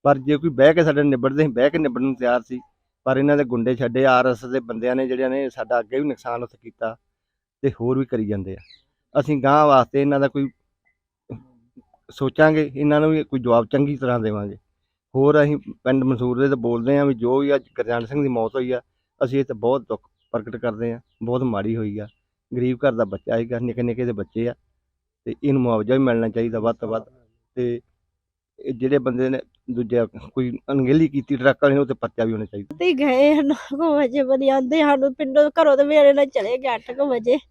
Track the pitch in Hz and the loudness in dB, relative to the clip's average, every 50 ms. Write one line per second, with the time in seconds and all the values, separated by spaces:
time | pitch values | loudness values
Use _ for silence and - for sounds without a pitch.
0 | - 139 143 135 127 139 151 135 156 165 135 120 135 151 160 170 165 156 143 143 | 4 2 2 2 2 0 -2 0 0 -4 2 6 6 6 6 6 2 2 2 2
1 | 147 143 135 123 120 135 135 147 156 147 117 117 127 147 151 165 156 139 120 123 | 2 2 2 2 0 -2 0 2 0 0 2 2 2 2 2 0 -2 -2 -2 -2
2 | 127 135 131 123 127 120 120 123 113 _ 127 123 123 _ _ _ _ _ _ _ | -2 -2 -2 -2 0 0 0 0 -2 _ -12 -14 -14 _ _ _ _ _ _ _
3 | _ 131 131 135 139 143 147 143 143 120 123 117 113 123 127 120 139 135 117 131 | _ -2 0 2 2 2 2 2 2 0 -2 -2 0 -2 0 0 -2 -2 0 2
4 | 135 135 127 127 127 131 123 107 131 123 127 135 120 113 117 113 113 123 127 131 | 2 4 4 4 4 2 -2 -2 -6 -6 -6 -6 -6 -6 -10 -4 -2 -2 -2 -2
5 | 135 127 127 127 131 127 131 139 139 127 - - 110 107 120 120 117 107 127 135 | -2 -2 -2 -2 -2 -2 -2 -4 -4 -6 -8 -10 -6 -2 -2 -2 -2 _ -4 -4
6 | 147 147 127 - - 123 117 120 120 - _ _ _ 117 _ _ 113 113 117 _ | -4 -4 -6 -8 -8 -10 -8 -8 -10 -12 _ _ _ -20 _ _ -8 -8 -8 _
7 | _ _ _ _ _ _ _ _ _ _ _ _ - 135 - - 117 123 131 135 | _ _ _ _ _ _ _ _ _ _ _ _ -4 -4 -4 -2 -4 -2 -2 -2
8 | 135 - 131 113 110 101 104 98 92 95 95 - - _ - _ _ _ _ _ | -2 -4 -4 -4 -4 -4 -4 -6 -6 -10 -14 -16 -18 _ -20 _ _ _ _ _
9 | _ _ _ 143 135 147 151 139 123 135 143 151 151 147 139 131 120 _ - 139 | _ _ _ -2 0 0 -2 0 2 2 4 4 6 6 6 4 4 _ 0 0
10 | 139 143 143 139 139 135 _ 143 139 131 _ _ _ _ _ _ _ _ _ _ | 0 2 2 0 0 0 _ -4 -4 -4 _ _ _ _ _ _ _ _ _ _
11 | _ _ _ _ _ _ - - - _ _ _ _ _ _ - _ _ _ _ | _ _ _ _ _ _ -18 -18 -18 _ _ _ _ _ _ -20 _ _ _ _
12 | _ - - - 139 131 - - 156 156 156 156 151 143 131 143 147 147 147 151 | _ -20 -8 -6 -6 -4 2 4 4 4 4 2 0 -2 -4 -2 0 2 4 4
13 | 151 156 156 156 147 _ - 131 117 120 117 117 113 104 - 135 143 143 147 127 | 4 2 2 0 -2 _ -4 -2 2 4 4 4 2 2 0 0 0 0 -2 -4
14 | 135 123 123 120 110 107 104 104 104 101 101 107 _ _ _ _ _ _ _ _ | -2 -2 -2 0 -2 -2 -4 -4 -8 -8 -12 -14 _ _ _ _ _ _ _ _
15 | _ _ - 131 139 143 151 151 143 147 151 - - - - _ _ 127 131 135 | _ _ 0 2 2 4 6 4 4 2 0 -4 -6 -12 -18 _ _ 0 0 2
16 | 131 131 131 110 127 123 123 123 139 139 139 123 113 120 120 117 117 131 139 143 | 2 0 0 0 -2 -2 0 0 0 0 0 -2 -2 -2 -2 -2 0 0 0 2
17 | 143 143 131 110 117 120 127 139 143 143 143 139 - _ _ - 117 113 120 120 | 2 0 0 -2 -2 0 0 0 2 0 0 -2 -2 _ _ -8 -4 -4 -4 -4
18 | 117 110 139 147 143 135 123 117 113 113 - 135 127 123 127 123 _ _ _ _ | -4 -4 -4 -2 -2 -2 -2 -2 -2 -2 -4 -4 -4 -4 -4 -6 _ _ _ _
19 | _ _ _ _ 143 120 127 139 135 - 127 107 104 120 131 139 113 _ 110 - | _ _ _ _ -4 -2 0 -2 -2 -4 -6 -4 -2 -2 -2 -2 -2 _ -10 -10
20 | _ _ _ _ _ _ - 117 107 110 107 113 123 120 107 107 117 117 113 120 | _ _ _ _ _ _ -8 -8 -8 -8 -12 -6 -6 -6 -6 -4 -6 -6 -8 -10
21 | _ _ _ _ 110 117 123 127 131 127 110 98 101 110 113 117 110 104 104 107 | _ _ _ _ -6 -4 -2 -2 -2 -2 -2 -2 -2 -4 -4 -4 -4 -6 -8 -10
22 | 104 104 _ _ _ _ _ _ _ _ 127 123 123 127 127 120 - 139 117 113 | -12 -14 _ _ _ _ _ _ _ _ -6 -4 -2 -2 -2 0 -2 -2 0 0
23 | 113 98 98 95 _ - 113 113 117 117 123 117 120 120 113 120 120 120 117 120 | -4 -4 -4 -10 _ -4 -4 -4 -4 -4 -6 -6 -6 -6 -4 -4 -4 -4 -4 -4
24 | 123 123 113 104 98 _ _ 110 117 120 123 _ _ _ _ _ _ _ _ _ | -6 -6 -6 -8 -10 _ _ -6 -6 -6 -6 _ _ _ _ _ _ _ _ _
25 | _ _ _ _ _ 117 117 _ - 147 135 135 123 120 113 110 104 107 127 135 | _ _ _ _ _ -12 -12 _ -2 0 0 2 2 2 0 0 0 0 2 2
26 | 139 127 117 117 113 110 101 117 117 117 110 113 107 117 117 _ - 107 110 110 | 2 2 2 0 0 -2 -2 -2 -4 -2 -4 -2 -2 -2 -4 _ -6 -6 -6 -6
27 | - _ _ _ _ _ _ _ _ _ _ 127 123 120 120 117 _ _ _ _ | -8 _ _ _ _ _ _ _ _ _ _ -6 -4 -4 -4 -8 _ _ _ _
28 | _ _ _ _ _ _ _ _ _ _ _ - - 135 131 113 127 131 143 139 | _ _ _ _ _ _ _ _ _ _ _ -12 -10 -10 -6 -4 -2 0 0 2
29 | 123 131 120 123 131 131 135 127 - _ _ _ _ - 123 120 120 104 120 120 | 0 0 -2 0 -2 -2 -2 -4 -6 _ _ _ _ -8 -6 -6 -4 -2 0 0
30 | 113 107 _ - - - _ 135 127 123 117 - _ - 139 139 131 127 143 160 | 0 -2 _ -18 -20 -10 _ -4 -4 -4 -6 -8 _ -4 -2 0 2 2 4 2
31 | 165 151 143 135 120 - 147 120 123 139 127 _ 143 143 135 143 143 123 131 _ | 2 2 0 -4 -4 -4 -6 2 2 2 2 _ 2 2 4 2 0 -2 -4 _
32 | - 113 _ - 113 113 113 107 107 - - 101 98 _ - 156 349 370 330 254 | -6 -8 _ -2 -2 -2 -2 -4 -6 -10 -10 -14 -14 _ -8 -2 -2 0 0 0
33 | 294 285 254 254 277 294 311 294 294 277 302 - - - 277 277 330 330 294 294 | 0 0 4 4 4 4 4 2 2 0 -2 -4 -6 -12 -6 -2 0 0 2 2
34 | 285 240 240 285 269 254 269 262 277 269 269 269 262 247 294 320 302 294 285 269 | 0 0 0 -2 0 0 0 2 2 2 2 0 0 0 0 2 4 2 2 2
35 | 262 277 262 - 302 262 262 294 294 294 - 330 320 302 277 262 285 285 302 302 | 2 -2 -2 -4 -6 0 4 4 4 4 2 2 4 4 4 4 4 4 4 6
36 | 285 277 277 285 285 269 - 254 196 214 247 262 262 262 233 214 - - 247 262 | 6 6 6 6 2 0 0 -4 -2 -2 -4 -4 -2 -4 -4 -4 -8 -10 -4 -4
37 | 277 285 254 240 220 240 254 294 - _ | -2 -2 -2 -2 0 0 0 0 -2 _